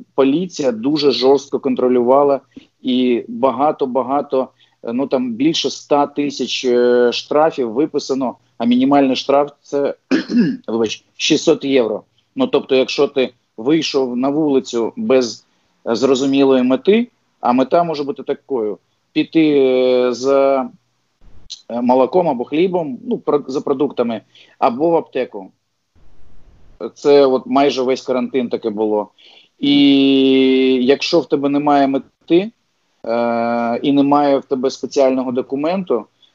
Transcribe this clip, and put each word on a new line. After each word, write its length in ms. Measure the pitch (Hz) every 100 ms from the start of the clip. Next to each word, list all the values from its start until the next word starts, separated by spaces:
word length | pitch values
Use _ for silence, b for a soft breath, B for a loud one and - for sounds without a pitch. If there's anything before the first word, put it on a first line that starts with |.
| -
поліція 580 | - 135 151 180 - 135
дуже 380 | 110 131 151 143
жорстко 480 | 117 131 139 - 127
контролювала 840 | 135 123 127 127 120 135 143 135 - B B _
і 420 | 131 127 123 117 -
багато-багато, 1200 | 117 131 120 151 - 135 127 123 143 - 131 123 _ _ _
е, 80 | 117
ну, 140 | 123 131
там 260 | 127 127
більше 360 | 113 151 - 135
ста 380 | - - 147 143
тисяч, 580 | - 143 131 120 -
е, 460 | 131 120 123 123 120
штрафів 600 | 117 - 147 160 151 117
виписано, 640 | 110 156 147 - 131 123 - _ -
а 60 |
мінімальний 520 | 123 123 135 143 135 123
штраф — 340 | - 139 143 -
це, 320 | _ 143 139 - - - -
<clears throat> 380 | 233 165 98 -
вибач, 360 | 113 107 - _ -
шістсот 480 | - 151 - 147
євро. 380 | 139 135 110 104 - _ _ -
Ну, 100 | 127
тобто, 280 | 139 -
якщо 340 | 131 123 - 139
ти 220 | 135 123 - _ -
вийшов 600 | 117 160 135 143 127 123
на 120 | 135
вулицю 640 | 147 151 135 - 120 110 -
без, 480 | 110 131 120 - _ _ _ _ 113
е, 60 |
зрозумілої 680 | 110 131 131 139 139 135 131
мети, 460 | 123 131 - 220 240 _ _ _
а 120 | 117
мета 320 | 123 131 170
може 200 | 170 147
бути 180 | 139 135
такою: 560 | 135 135 - 131 107 - _ _ _
піти, 460 | 156 151 165 156 143
е, 540 | 131 127 127 127 127
за, 560 | 117 131 139 139 135 123 - _ _ _ _ - - - - -
е, 120 | 117
молоком 480 | 123 131 123 185 170
або 160 | 120
хлібом, 540 | 120 147 190 175 151 123 -
ну, 120 | 202
про-, 260 | - 143 135
за 120 | 139
продуктами, 600 | 160 135 143 - 117 110 - b b b
або 320 | 117 120 165
в 60 | 165
аптеку. 540 | - 135 120 104 95 _ _ _ _ _ - - - - - - - - 113
Це 320 | - 147 143 135
от 160 | 131 123
майже 360 | 135 143 123
весь 200 | 127 127
карантин 460 | - 127 120 135 120
таке 220 | 117 113
було. 380 | 104 107 104 104 _ b b b -
І 160 | 143 143 143 139 135 135 135 131 131 131 131 131
якщо 380 | 123 139 - 170
в 80 | 131
тебе 200 | 143 139
немає 380 | 143 147 143 135
мети, 640 | 135 - _ - 170 220 - _ _ _ _ -
е, 720 | 117 117 117 117 117 117 120
і 100 | 143
немає 460 | 139 139 143 143 135
в 60 |
тебе 260 | - 131 131
спеціального 640 | - 123 143 131 131 127
документу, 720 | 127 123 139 156 196 180 117 - _ _